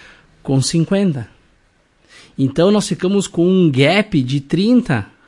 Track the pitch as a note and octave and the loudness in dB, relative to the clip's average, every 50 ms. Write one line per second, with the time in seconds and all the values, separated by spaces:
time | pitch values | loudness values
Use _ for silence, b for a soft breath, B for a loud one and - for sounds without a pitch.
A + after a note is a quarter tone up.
0 | B B B B B B B _ - - C3+ C3+ B2+ - - E3 D#3+ - G3 G3 | B B B B B B B _ -6 -2 -2 0 0 0 -2 -2 -2 0 0 0
1 | G3+ F#3 D3 C3 A2 - _ _ _ _ _ _ _ _ _ _ _ _ _ _ | 0 -2 -2 -4 -8 -14 _ _ _ _ _ _ _ _ _ _ _ _ _ _
2 | b b b b b b b b C#3 C3+ C#3 - E3 G3 G#3 G#3 - - F3 - | b b b b b b b b -4 -2 0 2 2 2 2 2 0 -2 -6 -4
3 | - F3+ G3+ G3+ F#3 - - - E3+ F3+ F#3+ F#3+ F3+ D#3+ C3 B2+ C#3 D3 F3+ G3+ | -2 -2 -2 -2 -2 -4 -2 -2 0 2 4 4 2 2 2 2 2 2 2 0
4 | G#3 - - D3 B2+ B2 C3+ C#3+ C#3+ - - E3 G3 A3+ B3+ A#3+ - - C#3+ A2 | -2 0 -2 -2 -2 -2 -4 -6 -4 -4 -4 -2 0 2 2 2 2 0 -2 -4
5 | F#2+ - _ _ _ | -4 -8 _ _ _